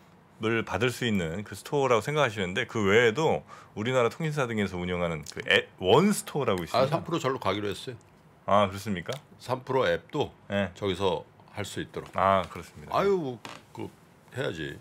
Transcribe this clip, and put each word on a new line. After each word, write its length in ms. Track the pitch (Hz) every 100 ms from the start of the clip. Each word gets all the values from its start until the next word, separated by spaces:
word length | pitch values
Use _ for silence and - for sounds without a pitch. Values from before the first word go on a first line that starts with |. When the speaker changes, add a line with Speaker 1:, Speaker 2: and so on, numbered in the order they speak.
| - - - -
Speaker 1:
앱을 240 | 110 113
받을 260 | 104 - 127
수 160 | 117 123
있는 360 | 104 82 90
그 100 | 104
스토어라고 480 | 98 - 147 135 117
생각하시는데, 640 | 104 151 135 104 90 98 117
그 180 | 117
외에도 580 | 101 104 120 107 160 85 - - -
우리나라 360 | - 113 131 117
통신사 360 | - 165 147 123
등에서 300 | 113 98 87
운영하는 480 | 90 87 87 80 73
그 80 | - -
앱, 200 | 98 - -
원 340 | 92 117 202
스토어라고 480 | 196 - 160 123 95
Speaker 2:
아, 40 |
Speaker 1:
있습니다. 260 | 82 113 135
Speaker 2:
삼 140 | 156
프로 140 | - 165
절로 220 | 127 127
가기로 260 | 95 98 101
했어요. 280 | 92 - 120 - _ - - -
Speaker 1:
아, 220 | 101 101
그렇습니까? 440 | 98 104 92 82 - - -
Speaker 2:
삼 240 | - 127
프로 240 | - 131 104
앱도 440 | 85 - 151 113 - -
Speaker 1:
네. 220 | 101 95
Speaker 2:
저기서 500 | - 101 90 98 82 - - -
할 120 | -
수 160 | 98 -
있도록. 300 | 82 - -
Speaker 1:
아, 280 | 90 92 98 82
그렇습니다. 460 | 90 82 - 76 131
Speaker 2:
아유, 140 | 196 196
뭐, 220 | 143 120 - - -
그, 160 | - 101 - - - - 120
해야지. 400 | 143 87 71 67